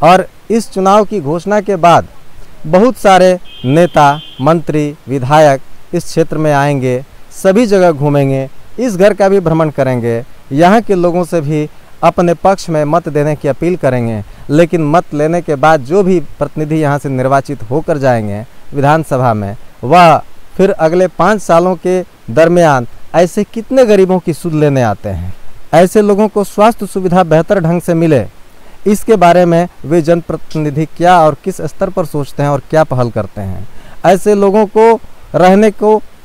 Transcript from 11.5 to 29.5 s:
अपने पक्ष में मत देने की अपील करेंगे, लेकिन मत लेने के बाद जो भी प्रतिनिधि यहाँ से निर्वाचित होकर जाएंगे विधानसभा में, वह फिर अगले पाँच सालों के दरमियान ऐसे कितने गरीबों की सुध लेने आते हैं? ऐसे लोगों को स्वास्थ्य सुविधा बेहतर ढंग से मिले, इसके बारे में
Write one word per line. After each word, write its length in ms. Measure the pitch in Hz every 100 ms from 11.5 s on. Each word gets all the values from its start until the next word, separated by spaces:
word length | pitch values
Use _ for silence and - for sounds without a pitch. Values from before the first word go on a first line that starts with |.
| 151 151 - - -
अपने 300 | 165 165 175
पक्ष 340 | 170 185 196 -
में 160 | 156
मत 240 | 147 165 170
देने 260 | 147 147 147
की 120 | 147
अपील 280 | 131 165 180
करेंगे, 460 | 139 127 117 107 104 - -
लेकिन 340 | 147 170 175
मत 300 | 151 160 -
लेने 260 | 147 156 175
के 120 | -
बाद 260 | 143 151 160
जो 220 | 123 190
भी 160 | 185 180 147 -
प्रतिनिधि 380 | 143 - 156 156
यहाँ 220 | 147 143
से 100 | 143
निर्वाचित 540 | 131 131 139 - 143
होकर 360 | 107 139 156 156
जाएंगे 460 | 135 120 104 101 113 - -
विधानसभा 580 | 139 139 160 156 131 127
में, 220 | 107 101 101 - -
वह 320 | 120 170 170 139 - - - -
फिर 140 | 190
अगले 360 | 196 160 175 185
पाँच 320 | - 170 214
सालों 320 | - 170 180 180
के 240 | 180 185 175 - -
दरमियान 560 | 117 165 175 165 135 117 - -
ऐसे 300 | 156 180 -
कितने 400 | 202 226 214 262 240
गरीबों 320 | 208 185 185
की 140 | 175
सुध 220 | 151 175
लेने 280 | 156 151 135
आते 260 | 117 101 104
हैं? 260 | 87 90 - - - -
ऐसे 280 | 151 180 220
लोगों 260 | 208 202 214
को 160 | 208
स्वास्थ्य 420 | 196 - 214 226 196
सुविधा 360 | 196 185 175
बेहतर 360 | 175 156 165 196
ढंग 200 | 160 175
से 140 | -
मिले, 300 | 165 165 143 101 - - - - - -
इसके 300 | 208 - 214
बारे 280 | 175 175
में 240 | 175